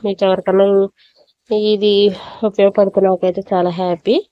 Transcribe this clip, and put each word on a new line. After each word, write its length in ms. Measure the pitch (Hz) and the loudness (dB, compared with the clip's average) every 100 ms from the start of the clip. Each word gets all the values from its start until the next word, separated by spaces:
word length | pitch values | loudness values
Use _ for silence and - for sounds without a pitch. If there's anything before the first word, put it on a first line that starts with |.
| 208 | -6
మీకు 160 | 196 196 | -2 0
ఎవరికన్నా 380 | 190 190 190 196 196 196 _ _ _ _ _ _ 214 214 | 0 0 2 2 2 0 _ _ _ _ _ _ -2 0
ఇది 200 | 208 208 202 202 185 - - 220 | 0 2 2 2 0 -14 -6 -4
ఉపయోగపడితే 520 | 196 196 202 196 196 190 | 0 0 2 0 2 0
నాకైతే 340 | 185 185 180 190 | 0 -2 -4 -4
చాలా 200 | 185 175 175 | -2 -2 -2
హ్యాపీ. 360 | 180 165 - 294 - | -4 -4 -2 -2 -4